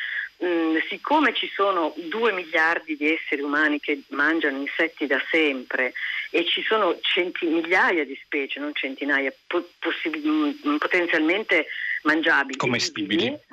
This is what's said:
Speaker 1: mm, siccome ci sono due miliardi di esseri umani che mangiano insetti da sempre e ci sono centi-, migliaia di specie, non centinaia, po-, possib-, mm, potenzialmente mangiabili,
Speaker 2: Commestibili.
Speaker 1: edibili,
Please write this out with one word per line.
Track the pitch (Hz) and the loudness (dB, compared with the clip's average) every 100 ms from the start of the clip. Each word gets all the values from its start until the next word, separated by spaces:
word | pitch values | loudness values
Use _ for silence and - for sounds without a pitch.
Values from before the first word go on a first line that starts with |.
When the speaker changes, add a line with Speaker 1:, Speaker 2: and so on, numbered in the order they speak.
| - - - - | -6 -6 -8 -4
Speaker 1:
mm, | 180 170 160 160 - | -2 0 2 0 -2
siccome | 190 - 311 254 | -6 2 4 4
ci | - 185 | 2 -2
sono | - 202 180 151 - | 0 2 2 0 -4
due | 165 214 233 | -6 0 0
miliardi | 185 160 165 160 170 - 147 | 0 0 2 2 2 -2 0
di | 151 | 0
esseri | 160 - 143 | 0 -2 -2
umani | 143 147 156 147 | 0 2 4 2
che | - 143 - | 0 -4 -4
mangiano | 135 147 165 151 135 | 0 2 2 0 0
insetti | 139 - 165 - 139 | -4 -2 -2 -2 0
da | 135 - | 0 2
sempre | 165 151 131 123 - 123 - - - - | 2 2 0 -4 -2 -2 -4 -6 -4 -2
e | 170 170 | 0 0
ci | 190 | 0
sono | - 220 185 151 | 0 2 2 0
centi-, | - - 180 - 170 | 0 0 0 -2 0
migliaia | 165 165 190 247 175 | 0 2 2 4 2
di | 139 135 | -2 -8
specie, | - 147 135 143 | -6 -4 -4 -6
non | 147 | -6
centinaia, | - 135 135 139 139 135 - - | -6 -6 -4 0 0 0 -6 -4
po-, | 175 170 _ | -4 -4 _
possib-, | 165 - - 156 151 | -6 -4 -4 -2 0
mm, | 156 147 - - 302 | 2 0 -2 -2 -2
potenzialmente | - 180 170 165 156 196 - 170 - - - - | 0 0 2 2 2 0 2 0 0 -6 -6 -2
mangiabili, | 151 160 160 147 135 131 | 0 2 4 2 2 -2
Speaker 2:
Commestibili. | 131 120 - 107 98 104 240 | 0 0 -2 -4 0 0 0
Speaker 1:
edibili, | 294 _ | -4 _